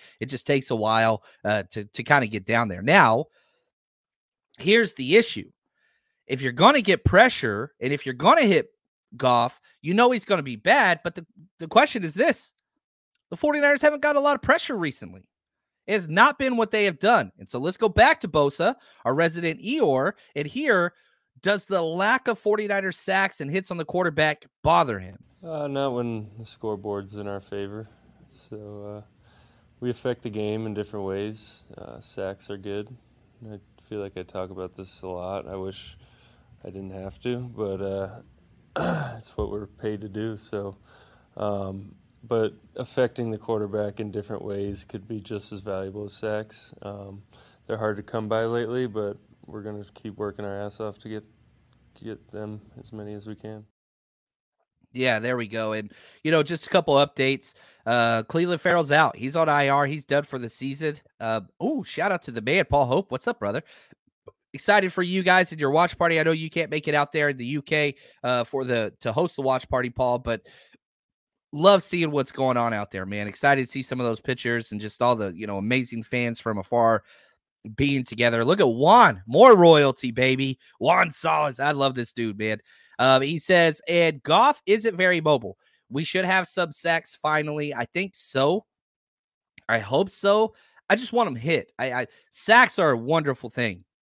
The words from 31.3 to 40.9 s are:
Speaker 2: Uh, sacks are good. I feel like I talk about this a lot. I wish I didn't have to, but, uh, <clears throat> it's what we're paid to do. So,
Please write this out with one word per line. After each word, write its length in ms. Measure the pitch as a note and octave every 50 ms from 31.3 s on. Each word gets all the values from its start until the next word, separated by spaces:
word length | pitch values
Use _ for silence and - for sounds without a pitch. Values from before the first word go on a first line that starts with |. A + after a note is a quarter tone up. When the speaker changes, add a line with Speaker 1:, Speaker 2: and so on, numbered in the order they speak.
| A2 G#2+ - - - - _ - -
Speaker 2:
Uh, 220 | - - - A1+ -
sacks 500 | - - - - G2 F#2+ G2 - - -
are 80 | G2+
good. 320 | G2 F#2+ G#2 G2+ G#2 G#2 - B2+ A#2 _ _ _ _ _ _ _ _ A#2 A2
I 100 | G#2+ G2 - _ _ _ _
feel 160 | _ A2 G#2
like 180 | G2 G2 -
I 60 | F#2 F2+
talk 260 | - - F#2+ F#2 F#2
about 260 | F#2+ F#2+ F#2+ F2+ -
this 280 | - F#2+ F2+ - - -
a 40 |
lot. 400 | F#2 F#2 F2 F2+ F#2 G2 G2 -
I 80 | C2 F#2
wish 400 | F#2+ F#2+ F#2+ F#2+ - - - - - - _ _ _ _ _ _ _ _ _ - _ -
I 40 | F#2
didn't 220 | F2+ G2 G2 F#2+
have 280 | F#2+ F#2+ F#2+ F#2+ - -
to, 160 | - B2 B2 B2 B2 B2 A2+
but, 260 | - G#2+ G2 F#2+ F#2+
uh, 280 | G2+ G2 G2 G2 G2 F#2+ - - - _ _ _ _ _ _ _ _ _ _
<clears throat> 400 | - E3 F3+ F3 D#3 C#3+ B2+ A2+
it's 220 | A2+ A2+ - -
what 140 | - G#2 G#2
we're 160 | G2+ G#2 G#2
paid 340 | F#2+ _ - - G#2+ G#2+ G2
to 80 | G#2 G#2
do. 280 | F#2+ G#2+ A2 A2+ A2
So, 380 | G#2 - - - G#2 G2+ G2 F#2+ - _ _